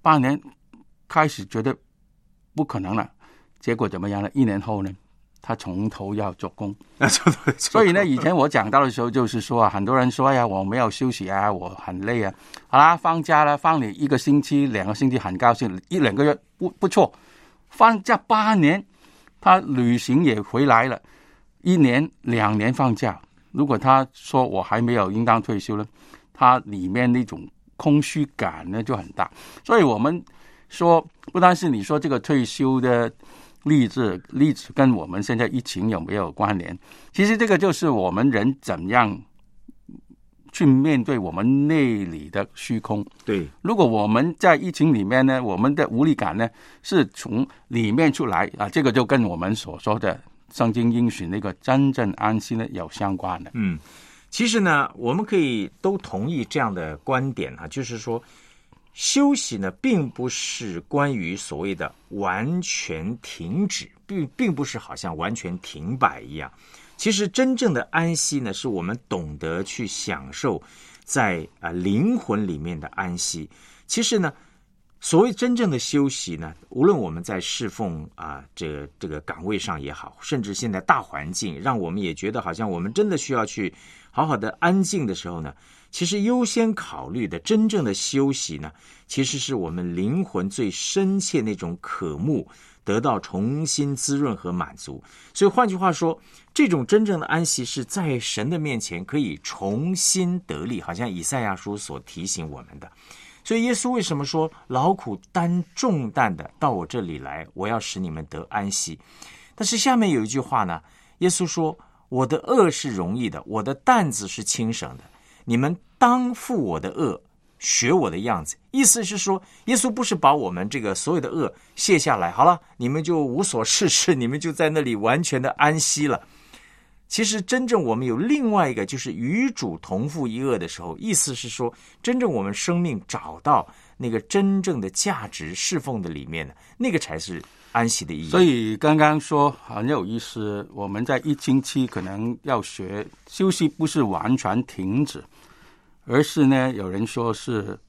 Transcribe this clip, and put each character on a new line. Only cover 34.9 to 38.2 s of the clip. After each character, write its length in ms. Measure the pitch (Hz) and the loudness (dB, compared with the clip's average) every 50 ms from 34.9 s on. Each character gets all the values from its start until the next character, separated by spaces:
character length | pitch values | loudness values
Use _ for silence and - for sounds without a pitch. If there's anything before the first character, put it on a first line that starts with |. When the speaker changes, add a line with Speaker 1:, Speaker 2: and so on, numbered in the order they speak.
| 120 | 4
Speaker 1:
我 120 | 92 76 | 2 -2
们 180 | 87 90 98 101 | -4 -4 -4 -2
现 140 | - 120 | -2 0
在 100 | 113 120 | 0 0
疫 140 | - - 127 | 0 -2 -4
情 280 | - - - 92 95 113 | -6 -4 -6 -2 -2 0
有 100 | 107 85 | -2 -2
没 140 | 82 - 95 | -4 -4 -4
有 160 | 104 92 82 | -4 -4 -4
关 260 | - - 107 101 104 | -2 -2 0 0 0
联？ 200 | 92 85 85 90 - - - - - - - - | -2 -4 -8 -12 -14 -16 -20 -20 -20 -20 -8 0
其 120 | - 196 | 2 4
实 120 | 208 226 | 4 4
这 100 | 214 233 | 2 4
个 100 | 208 196 | 4 4
就 140 | 160 190 190 | 4 4 2
是 180 | 156 - 180 160 | 2 2 2 2
我 220 | 127 107 92 90 | 2 2 2 0
们 180 | 85 104 | 2 2